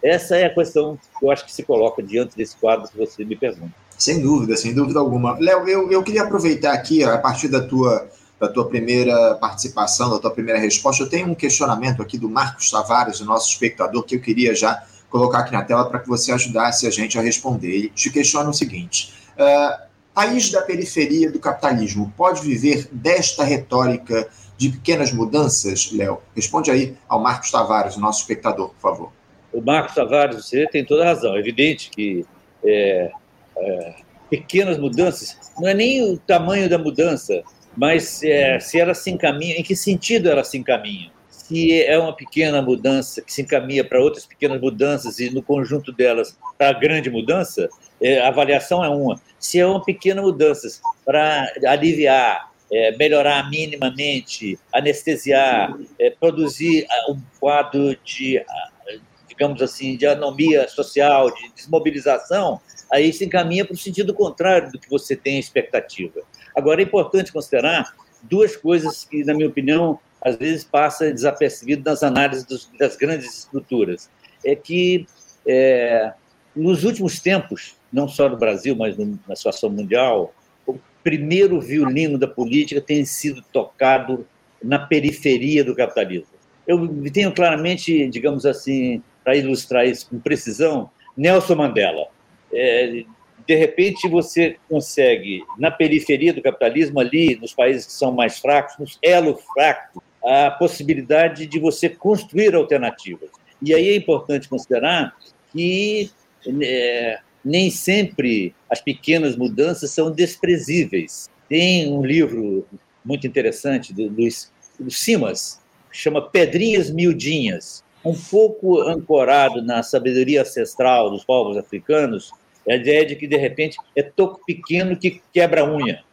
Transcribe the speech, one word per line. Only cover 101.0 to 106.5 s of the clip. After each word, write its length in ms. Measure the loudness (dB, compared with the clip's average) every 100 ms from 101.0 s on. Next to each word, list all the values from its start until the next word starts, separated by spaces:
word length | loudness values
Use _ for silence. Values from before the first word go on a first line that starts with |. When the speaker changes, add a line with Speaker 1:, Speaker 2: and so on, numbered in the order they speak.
| -2 2 2 0 -6
Speaker 1:
de 120 | -2
você 300 | -2 0 -4
construir 680 | -2 -2 -2 -2 2 4
alternativas. 720 | 4 2 0 0 -6 -14 -16 -16 _ _ _
E 140 | 2
aí 160 | 4 4
é 60 | 2
importante 520 | 2 -2 0 -6 -4
considerar 640 | -10 -2 -2 0 -2 -4 -8 -20 _ _
que, 580 | -4 -2 0 -2 -2 -6 _ _ _ -8